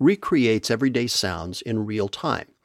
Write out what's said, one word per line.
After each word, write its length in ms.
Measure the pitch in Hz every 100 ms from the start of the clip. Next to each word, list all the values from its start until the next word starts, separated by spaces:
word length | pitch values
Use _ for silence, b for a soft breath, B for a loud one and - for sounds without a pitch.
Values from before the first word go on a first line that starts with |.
recreates 720 | 139 202 - 160 117 110 -
everyday 360 | 117 135 120 120
sounds 560 | - 95 82 85 85
in 240 | 120 110 107
real 220 | 107 98
time. 400 | - 160 120 - _